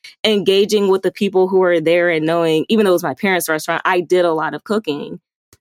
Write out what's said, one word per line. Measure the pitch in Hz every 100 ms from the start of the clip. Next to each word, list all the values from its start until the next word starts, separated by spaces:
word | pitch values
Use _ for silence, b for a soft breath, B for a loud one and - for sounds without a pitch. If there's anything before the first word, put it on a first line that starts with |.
| B B
engaging | 214 208 180 190 202 214 196
with | 190
the | 185
people | - 196 185 185
who | 190
were | 185 170
there | 160 175 175
and | 160 156
knowing, | 170 165 156 -
even | 220 202
though |
it |
was | 175
my | 151
parents' | 131 196 180 165
restaurant, | 156 - 165 175
I | 180
did | 156 180 175
a |
lot | 160 156 147
of |
cooking. | - 214 160 143 151 180 _ _ _ _